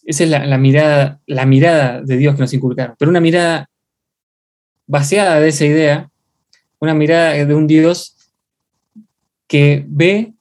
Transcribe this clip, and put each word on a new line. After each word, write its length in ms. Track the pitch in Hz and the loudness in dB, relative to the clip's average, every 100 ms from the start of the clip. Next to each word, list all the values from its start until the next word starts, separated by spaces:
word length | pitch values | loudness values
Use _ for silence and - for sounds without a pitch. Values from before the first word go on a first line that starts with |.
Esa 200 | - 151 | -8 -4
es 60 | 165 | -2
la, 160 | 147 139 | -2 -2
la 100 | 135 | 0
mirada, 600 | 135 143 151 147 143 - - | 2 2 2 2 0 -6 -10
la 200 | 135 135 | -2 2
mirada 540 | 135 165 160 131 123 | 4 4 2 -2 -4
de 140 | 139 127 | -4 0
Dios 180 | 147 139 | 0 0
que 60 | |
nos 100 | 127 | -2
inculcaron, 400 | 131 131 123 123 - | -2 -4 -6 -10 -4
pero 120 | 147 | 0
una 100 | 175 | 2
mirada 480 | 165 175 170 160 143 _ _ _ _ _ _ _ _ _ _ _ - | 2 0 -2 -4 -8 _ _ _ _ _ _ _ _ _ _ _ -6
vaciada 540 | 147 139 196 196 156 | -4 0 0 2 2
de 80 | 156 | 0
esa 160 | 143 | 0
idea, 460 | 147 156 151 147 143 _ _ _ _ _ _ _ | 0 2 0 -2 -6 _ _ _ _ _ _ _
una 160 | 156 | -4
mirada 380 | 156 151 165 165 | 0 0 2 0
de 220 | 147 147 | -2 0
un 120 | 151 151 | 0 2
Dios 500 | 156 160 175 - _ _ _ _ _ _ _ _ - _ _ _ _ _ | 2 2 -2 -10 _ _ _ _ _ _ _ _ -20 _ _ _ _ _
que 360 | 147 143 143 143 | 2 2 2 -4
ve 440 | 147 170 208 226 _ | 0 0 0 -6 _